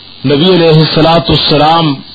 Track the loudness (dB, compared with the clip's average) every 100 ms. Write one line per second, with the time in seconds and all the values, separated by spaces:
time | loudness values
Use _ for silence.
0 | -20 -10 -4 0 0 2 2 2 0 0
1 | 0 0 0 -2 -2 0 0 0 -2 -6
2 | -12